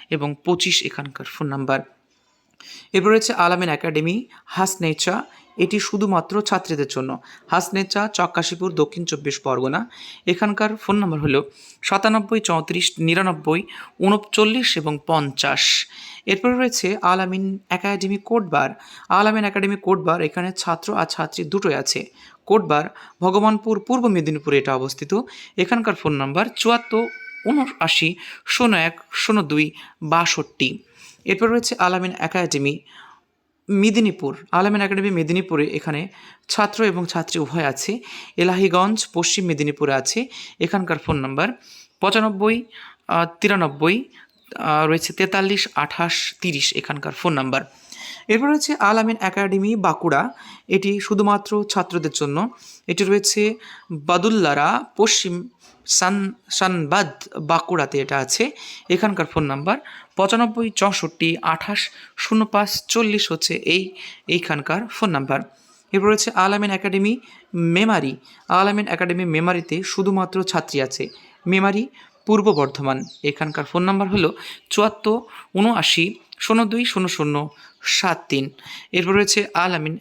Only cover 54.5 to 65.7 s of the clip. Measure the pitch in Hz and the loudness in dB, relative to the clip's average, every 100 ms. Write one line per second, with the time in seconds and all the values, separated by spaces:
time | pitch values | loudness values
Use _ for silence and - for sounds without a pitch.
54.5 | 143 170 233 - - 226 - 185 175 240 | 2 2 0 -2 0 2 2 -2 -6 -10
55.5 | - - _ - - 185 202 196 - - | -18 -20 _ -2 0 2 0 -2 -6 -8
56.5 | - 185 180 147 190 165 - - - 151 | -2 0 0 0 0 0 -6 -12 -8 0
57.5 | 165 - 180 139 139 135 139 131 - - | 0 2 0 0 -2 -2 -2 -2 0 -2
58.5 | - - - - - 214 190 156 160 147 | -4 -16 -14 -2 0 2 0 -2 -2 -2
59.5 | 139 165 269 - - - - 196 226 233 | -2 -2 -2 -6 -20 -8 0 2 2 2
60.5 | 226 226 - 196 185 160 - 165 165 165 | 0 -4 0 0 0 -4 -2 0 0 0
61.5 | 160 - 202 - - - - - 220 214 | -2 -2 -4 -4 -10 -18 -10 0 2 2
62.5 | 202 208 - - 233 220 208 - 160 - | 2 0 -4 -2 0 2 0 -2 -2 -2
63.5 | 165 - 175 185 - - - - 175 - | -2 0 0 -2 -10 -18 -14 -2 -2 0
64.5 | 147 139 170 226 - 214 147 135 139 - | -4 -2 -4 -4 -4 -2 0 -2 -4 -4
65.5 | _ _ | _ _